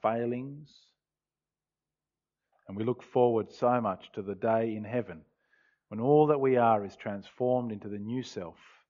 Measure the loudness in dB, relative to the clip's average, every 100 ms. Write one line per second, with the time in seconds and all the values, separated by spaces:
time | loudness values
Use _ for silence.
0 | -2 0 -2 -4 -8 -14 -18 _ _ _
1 | _ _ _ _ _ _ _ _ _ _
2 | _ _ _ _ _ _ -12 -6 -4 -4
3 | -2 2 4 4 -2 -2 0 2 0 -4
4 | -8 -10 -8 -4 0 0 0 -4 -6 -6
5 | -6 -10 -20 _ _ _ _ _ -12 -4
6 | 4 6 6 4 4 4 6 4 0 -8
7 | -8 -8 -10 -4 0 0 -2 -8 -8 -8
8 | -6 -6 -6 -10 -12 -12 -20 -20 _